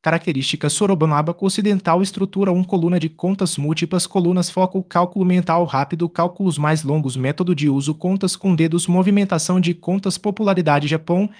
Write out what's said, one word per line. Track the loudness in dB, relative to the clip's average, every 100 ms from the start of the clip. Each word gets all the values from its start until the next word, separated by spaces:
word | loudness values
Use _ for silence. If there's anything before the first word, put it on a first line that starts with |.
Características | -2 -2 -2 -4 -2 -2 -2
Soroban. | 0 0 2 2
Ábaco | 0 -2 -2 -2
ocidental. | 0 0 0 2 0
Estrutura: | 0 -4 -4 -2 0
um, | 0
coluna | 0 0 0 0
de | -2
contas | -4 -4 -2 -2 -2
múltiplas, | -2 -2 -2 -2 -2
colunas, | 0 2 2 0
foco, | -2 -2 -2
cálculo | -2 0 0 0
mental | 2 2 2 0
rápido, | 0 0 -2 -2 -4
cálculos | 0 -2 0 -2 0
mais | 0 0
longos, | 0 -2 -2 -2
método | -4 -2 -2 0
de | 0
uso, | 0 -2
contas | -4 -2 0 -2 -2
com | 0
dedos, | 2 2 0 0
movimentação | 2 4 4 2 0 0 2
de | 2
contas, | 0 -2 -2 -2 -4
popularidade | -4 -2 0 2 2 2 2
Japão | -2 0 0 0